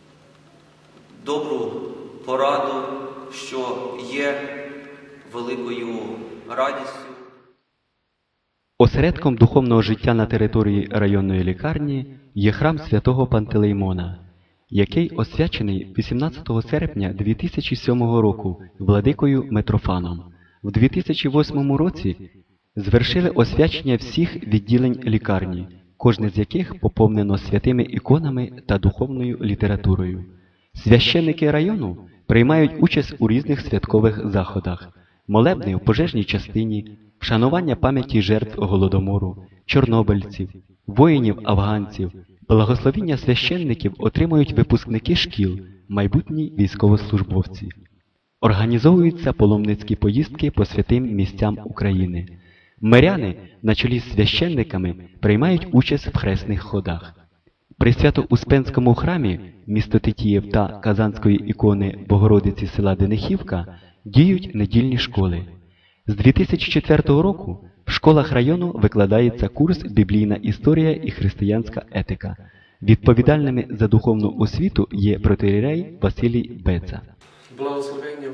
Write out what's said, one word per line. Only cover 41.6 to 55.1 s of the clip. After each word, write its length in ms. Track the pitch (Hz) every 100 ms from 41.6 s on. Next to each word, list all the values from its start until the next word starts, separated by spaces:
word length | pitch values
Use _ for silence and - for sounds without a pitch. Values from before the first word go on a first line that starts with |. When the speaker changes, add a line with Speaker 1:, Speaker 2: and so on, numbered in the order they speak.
| 101 107 101 - 92 - - _ -
Speaker 2:
Благословіння 680 | 110 107 127 139 135 185 139
священників 800 | - 120 - 180 160 117 101 -
отримують 540 | - - 170 156 139
випускники 640 | - - 120 - 110 - 175
шкіл, 420 | - - 95 95 95 - -
майбутні 640 | 101 101 - - 156 151 156
військовослужбовці. 1080 | 98 - 104 104 - 101 95 92 - 92 98 - - _ _ _ _ -
Організовуються 920 | 113 98 113 120 139 180 170 170 139
паломницькі 640 | 120 104 104 104 104 107 107
поїздки 540 | 104 110 156 127 147
по 140 | -
святим 400 | 98 - 101 120
місцям 540 | 127 104 95 98 107 101
України. 640 | - - 104 92 92 87 90 - _ _ _ -
Миряни 560 | 107 120 151 190 107 87 - -
на 120 | 107
чолі 240 | 110 123 120
з 140 | -
священниками 800 | 101 104 - 170 151 110 95 90 87 -